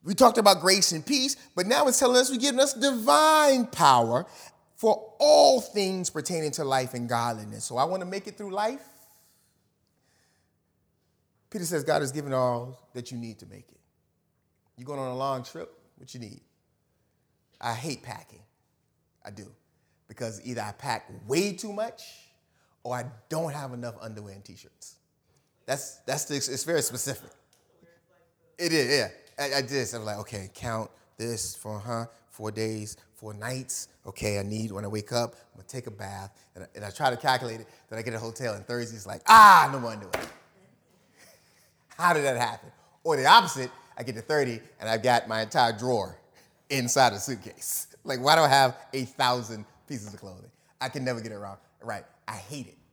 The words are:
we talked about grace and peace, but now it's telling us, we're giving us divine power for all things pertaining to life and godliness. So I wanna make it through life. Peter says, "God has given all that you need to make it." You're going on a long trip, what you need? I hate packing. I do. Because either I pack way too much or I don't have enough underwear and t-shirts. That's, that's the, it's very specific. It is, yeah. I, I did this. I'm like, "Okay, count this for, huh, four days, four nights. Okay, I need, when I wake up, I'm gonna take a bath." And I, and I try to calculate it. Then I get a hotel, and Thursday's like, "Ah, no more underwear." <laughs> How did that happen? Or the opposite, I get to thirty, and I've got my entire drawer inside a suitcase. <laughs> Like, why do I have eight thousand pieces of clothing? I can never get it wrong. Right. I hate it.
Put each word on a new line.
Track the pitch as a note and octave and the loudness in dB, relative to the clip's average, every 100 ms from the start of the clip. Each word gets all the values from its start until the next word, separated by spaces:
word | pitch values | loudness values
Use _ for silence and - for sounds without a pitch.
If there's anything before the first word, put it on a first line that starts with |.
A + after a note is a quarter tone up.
we | D#3+ | -6
talked | F#3+ B3+ A#3 | 6 6 8
about | G3+ F#3 | 6 6
grace | E3+ F#3+ F#3 | 4 2 2
and | E3 - | -2 -2
peace, | C#4+ C4 - - | -2 -2 -6 -8
but | - F#3 | -4 0
now | C4+ C#4+ | 2 2
it's | A#3+ | 4
telling | B3+ B3 | 4 4
us, | B3+ | 2
we're | C4 | 0
giving | C4+ B3+ | 0 2
us | C#4 | 0
divine | C4 C#4 B3 G#3+ D4 D#4 D#4 D4 C4+ A#3+ | 2 0 0 4 6 6 6 6 4 0
power | - D#3 B2 A#2 A#2+ F3+ - - _ _ | 4 6 6 4 0 -4 -14 -20 _ _
for | _ A3+ - - - | _ 0 0 -4 0
all | D4 D4+ C#4+ C4 | 6 8 8 6
things | G#3 G3+ F#3+ F#3 F3 | 0 -4 -2 -4 -6
pertaining | D#3+ D3 F3 D3+ | -8 -6 -4 -4
to | C#3 | -4
life | C#3 C3+ B2+ | -2 -2 -2
and | B2+ A#2+ | -6 -4
godliness. | A#2 A#2+ A2+ G#2+ G#2+ | -2 -2 -4 -10 -12
So | - A#2+ | -8 -2
I | |
wanna | D#3 F#3+ | -2 -2
make | F3 G3 F#3+ | -6 -10 -12
it | G#3 | -14
through | G#3 | -8
life. | F#3+ G#3+ C#4 - - _ _ _ _ _ _ _ _ _ _ _ _ _ _ _ _ _ _ _ _ _ _ _ _ _ | -4 -4 -6 -16 -20 _ _ _ _ _ _ _ _ _ _ _ _ _ _ _ _ _ _ _ _ _ _ _ _ _
Peter | G#3+ | -8
says, | E3+ E3 | -4 -4
"God | C#3+ D3+ | 0 0
has | C#3+ | 0
given | C#3 C#3+ | -6 -4
all | C3 B2+ A#2+ B2 C3 _ | 0 0 -2 -8 -16 _
that | B2 A#2+ | -16 -12
you | B2 | -12
need | A#2 G#2+ | -12 -14
to | D#2+ | -18
make | G2+ - | -20 -20
it." | _ _ _ _ _ _ _ _ _ _ _ | _ _ _ _ _ _ _ _ _ _ _
You're | B2+ | -12
going | C#3+ | -8
on | C3+ | -8
a | B2+ | -6
long | C3+ C3 | -4 -6
trip, | B2 D#3+ E3+ _ _ _ | -8 -14 -16 _ _ _
what | C3 | -20
you | B2+ | -16
need? | A2 - _ _ _ _ _ _ _ _ _ _ _ _ | -16 -18 _ _ _ _ _ _ _ _ _ _ _ _
I | A#2+ | -8
hate | A2+ D3+ B2+ | -8 -8 -12
packing. | - A2+ - - _ _ _ _ _ _ _ _ | -14 -18 -18 -20 _ _ _ _ _ _ _ _
I | - | -20
do. | G2+ G2+ _ _ _ _ _ _ | -18 -20 _ _ _ _ _ _
Because | A#2 A#2 G#2 | -10 -10 -10
either | A#2+ A#2+ | -10 -8
I | G#2+ | -8
pack | G#2 C#3 A2+ - - G#2 | -10 -6 -6 -8 -20 -4
way | C#3+ G3+ | -2 0
too | F#3 G#3+ | -4 -10
much | G3+ A3+ - - - _ _ _ _ _ _ | -8 -8 -10 -20 -20 _ _ _ _ _ _
or | B2 B2 | -8 -8
I | B2 A2+ _ | -8 -14 _
don't | D#3+ D#3+ | -6 -6
have | D3 C#3 | -8 -10
enough | B2 A#2+ A2+ | -10 -12 -12
underwear | A2 G#2+ G#2 | -14 -14 -16
and | G2 | -18
t-shirts. | G2 - - _ - _ _ _ _ _ _ _ | -20 -20 -20 _ -20 _ _ _ _ _ _ _
That's, | - C3+ - - - | -8 -8 -8 -16 -6
that's | C#3+ | -6
the, | - | -4
it's | C#3+ C3 B2+ | -6 -4 -6
very | - E3 | -2 -2
specific. | - A#2+ - C3 - _ _ _ _ _ _ _ _ _ _ _ _ _ | -2 -6 -8 -8 -14 _ _ _ _ _ _ _ _ _ _ _ _ _
It | E3+ | -2
is, | D#3+ B2+ C#3+ | 0 2 0
yeah. | G#2 - _ - | 0 -8 _ -8
I, | C#3 C#3 | -4 -4
I | |
did | B2 | -4
this. | C3+ A#2+ | -4 -4
I'm | A#2 | -6
like, | G#2+ G#2 | -8 -10
"Okay, | G#2+ G#2+ F#2+ | -10 -12 -12
count | - B2 A2 A2 _ _ _ | -12 -8 -8 -8 _ _ _
this | A#2 A2+ - | -8 -6 -8
for, | - - G#2 | -12 -12 -12
huh, | G#2 A#2 A#2 _ _ | -8 -8 -8 _ _
four | - G#2+ | -12 -10
days, | G#2+ A2 A2 G#2 - _ | -6 -6 -6 -10 -16 _
four | - G#2+ | -20 -18
nights. | G#2 A2 C3 B2+ - - _ | -12 -10 -10 -10 -12 -12 _
Okay, | - - G#2+ G2+ | -18 -6 -4 -4
I | |
need, | G2 G#2+ A2 | -4 -6 -8
when | G2 | -8
I | G#2 | -8
wake | G#2+ G#2 | -8 -4
up, | A#2+ A#2 | -4 -4
I'm | - _ - | -8 _ -20
gonna | G2 | -16
take | C3 A#2 | -14 -14
a | |
bath." | G2+ G2 G2 G2 _ _ | -14 -12 -12 -14 _ _
And | F2+ | -20
I, | F#2 | -18
and | - | -14
I | G2+ | -14
try | - D3 | -2 -2
to | A#2+ | 0
calculate | C#3+ B2+ B2 A2+ | 0 0 -2 -10
it. | A2 - _ | -16 -20 _
Then | A2+ | -10
I | |
get | A#2 | -8
a | A2+ | -8
hotel, | A2+ A2 B2 | -10 -8 -8
and | G2+ G2+ | -8 -8
Thursday's | A#2+ A#2+ A2+ F#2+ | -8 -8 -12 -14
like, | - - | -10 8
"Ah, | A3 G#3 F3+ C#3 | 12 12 12 8
no | C#3 | 0
more | A#2 | -6
underwear." | G#2+ G2 - - - _ _ _ _ _ _ | -10 -10 -10 -10 -18 _ _ _ _ _ _
<laughs> | _ _ - _ _ _ _ _ _ - | _ _ -20 _ _ _ _ _ _ -2
How | F3 | 2
did | D#3+ | 2
that | C#3 B2 | 0 0
happen? | A#2+ G2+ - _ _ _ | -2 -6 -16 _ _ _
Or | D#3+ D3 | -2 2
the | |
opposite, | C3+ G3+ F3+ C3+ B2 - - - | 8 8 8 -6 -8 -10 -20 -14
I | |
get | A#2+ A2+ | -10 -10
to | |
thirty, | A2 D3+ C3 A2+ - _ | -2 0 0 -4 -12 _
and | G#2+ | -2
I've | A2+ | 0
got | A#2+ A#2+ A2 | 4 4 2
my | A2 | -4
entire | A2 C#3+ A#2+ | -2 2 2
drawer | A2 B2 A#2 F2+ E2+ _ _ _ _ _ | 2 -2 -2 -2 -10 _ _ _ _ _
inside | C#3 A#2+ - B2 | -4 0 4 4
a | G2+ | 2
suitcase. | A#2 A#2 G2 - - - - | -8 -8 -10 -14 -8 -8 -10
<laughs> | - | -16
Like, | - C3 | -8 -2
why | C3 | 4
do | D#3+ | 6
I | D3+ | 6
have | C#3 C3+ - - | 6 4 0 -10
eight | C3+ B2+ | -8 -8
thousand | - B2+ B2 A2 A2 G#2 _ _ | -2 0 0 -4 -12 -16 _ _
pieces | C3+ G#2 | -12 -12
of | G2+ | -16
clothing? | G2 F#2 - _ _ _ | -18 -20 -20 _ _ _
I | C3 | -10
can | C#3+ | -6
never | B2+ A#2+ | -4 -4
get | A2 | -8
it | G#2 | -12
wrong. | G2+ G2 _ _ | -14 -16 _ _
Right. | A2+ G#2 - _ - | -10 -10 -10 _ -14
I | |
hate | G#2+ F#2+ C#3+ A2 | -14 -12 -14 -14
it. | - _ | -18 _